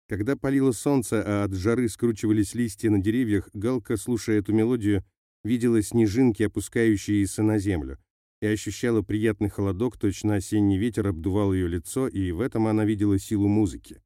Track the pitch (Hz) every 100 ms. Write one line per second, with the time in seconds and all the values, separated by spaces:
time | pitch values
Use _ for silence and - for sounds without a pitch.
0 | - 101 104 135 135 139 135 113 147 139
1 | 104 110 101 104 101 95 98 117 117 -
2 | 120 110 107 107 101 117 120 - 113 104
3 | 98 117 117 101 - 104 110 127 - 117
4 | - 117 - 107 98 107 113 123 104 101
5 | - _ _ _ 107 120 120 113 101 117
6 | 110 104 127 107 104 104 - 120 113 101
7 | - 104 98 - 107 107 101 87 65 65
8 | _ _ _ _ 107 107 - 98 123 113
9 | 95 107 113 101 104 - 98 92 123 -
10 | 104 92 107 104 - 107 101 95 117 117
11 | 101 80 95 98 98 95 87 87 - 131
12 | 131 95 92 85 131 117 110 107 107 104
13 | 104 95 - 107 101 104 101 62 - -